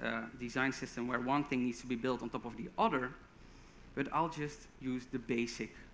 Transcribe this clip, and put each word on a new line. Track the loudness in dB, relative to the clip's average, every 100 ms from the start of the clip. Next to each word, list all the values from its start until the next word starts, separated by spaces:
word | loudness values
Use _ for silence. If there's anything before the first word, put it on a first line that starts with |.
a | -2 -2 -4 -6
design | -2 2 2
system | 2 -4 -2 0
where | 2
one | 4 4
thing | 4 2
needs | 2 0
to | -2
be |
built | 0 2 0
on | 0
top | -4
of | -6 -6
the | -4 4
other, | 4 4 0 -6 -16 -18 -18 -18 -18 -18 -8
but | -2 0
I'll | 4 2
just | 2 -4 -4 -14 -6
use | -2 -2 -2
the | -4
basic | 2 2 2 0 -4 -6 -16